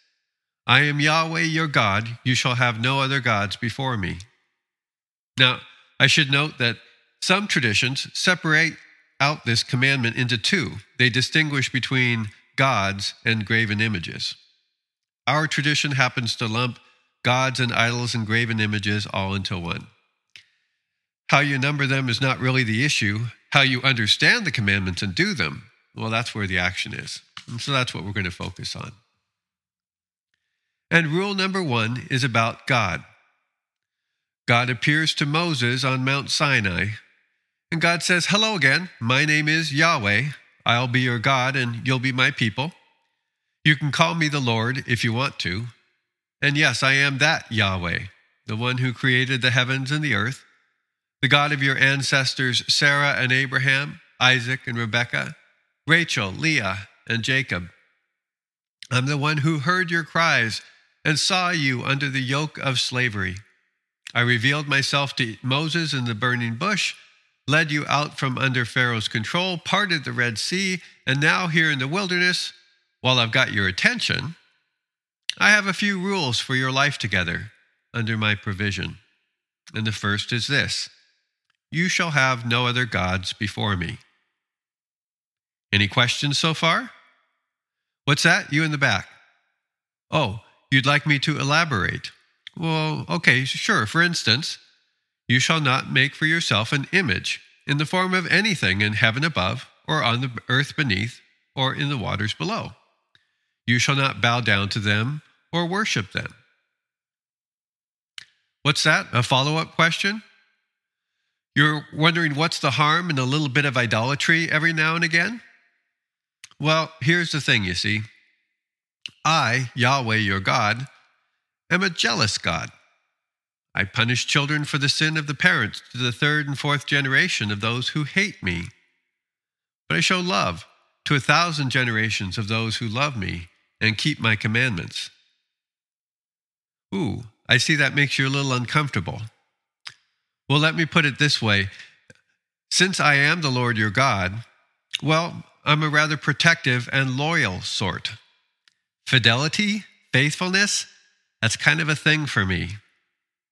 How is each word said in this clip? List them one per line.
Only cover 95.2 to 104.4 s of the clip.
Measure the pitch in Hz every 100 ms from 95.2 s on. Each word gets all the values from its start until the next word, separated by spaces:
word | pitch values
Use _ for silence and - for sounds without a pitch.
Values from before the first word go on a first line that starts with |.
| -
you | 123
shall | - 165
not | 143 131 117
make | 131 139 -
for | 156
yourself | 165 - 104 113
an | 143 135
image | 180 165 92 - - - _ -
in | 147
the | 151
form | 185 185
of | 185 160
anything | 165 220 165 92 98
in | 104
heaven | 107 113 113
above, | 165 143 92 117 - _ -
or | 156
on | 117 117
the | 135 117 -
earth | 127 143 -
beneath, | 143 92 113 - _ _ _
or | - 131
in | 127 143
the | 139
waters | 95 98 110
below. | - 170 220 104 - _ _ _ _ _ _ _ _ -
You | 120
shall | -
not | 139 139 101
bow | 120 120